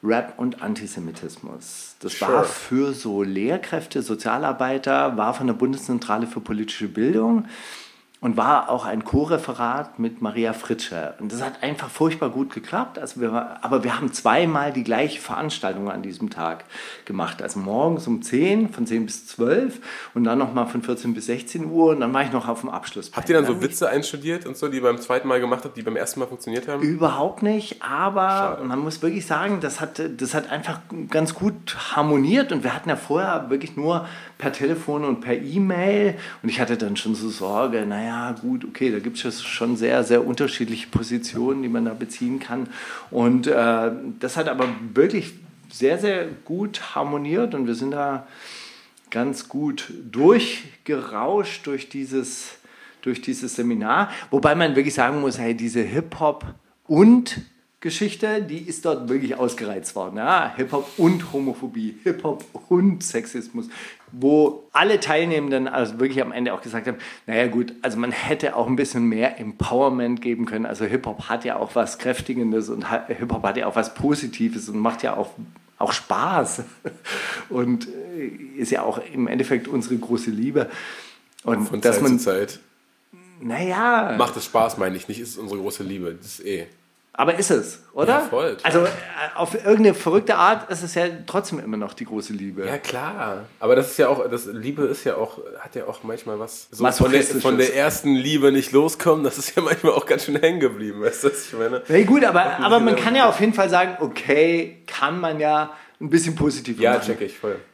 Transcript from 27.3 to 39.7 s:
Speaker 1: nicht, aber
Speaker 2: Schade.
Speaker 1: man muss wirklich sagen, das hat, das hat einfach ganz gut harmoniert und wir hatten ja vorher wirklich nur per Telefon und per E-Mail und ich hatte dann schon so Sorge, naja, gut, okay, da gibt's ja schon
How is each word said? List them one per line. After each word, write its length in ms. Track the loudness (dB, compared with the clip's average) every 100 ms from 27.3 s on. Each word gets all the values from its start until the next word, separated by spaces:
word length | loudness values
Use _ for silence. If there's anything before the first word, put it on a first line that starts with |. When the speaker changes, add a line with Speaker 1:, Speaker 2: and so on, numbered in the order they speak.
| 0
Speaker 1:
nicht, 400 | 0 0 -4 -10
aber 460 | -6 -2 0 2 0
Speaker 2:
Schade. 340 | 2 -2 -4
Speaker 1:
man 140 | -4 -4
muss 240 | -4 -2
wirklich 240 | -2 -2 -2
sagen, 320 | -2 0 -2
das 220 | -4 -6
hat, 180 | -8 -6 -8 -6
das 160 | -4
hat 180 | -4 -4
einfach 300 | -6 -6 -10 -10 -12 -2
ganz 240 | 0 0
gut 420 | 0 -2 -2 -10 -10 -4
harmoniert 580 | 0 4 4 4 4 2
und 120 | -2
wir 100 | -2
hatten 140 | -4 -2
ja 80 | -4
vorher 540 | 0 0 0 -2 -2
wirklich 260 | -2 -2 -4
nur 320 | 0 0 -2 -14 -18 -6
per 120 | -6
Telefon 540 | -2 -2 -2 -2 -2
und 160 | 0 -2
per 160 | 0 -2
E-Mail 800 | 0 0 2 2 2 4 2 0 -10 -6
und 60 | -4
ich 100 | -2
hatte 200 | 0 0
dann 180 | -2 -2
schon 180 | -2
so 140 | -4 -4
Sorge, 560 | -6 -2 0 0 0 -2
naja, 280 | -4 -4 -6 -6 -6
gut, 240 | -4 -4
okay, 280 | -6 -2 0
da 60 | 0
gibt's 240 | -4 -6
ja 60 | -6
schon 440 | -6 -8 -4 -2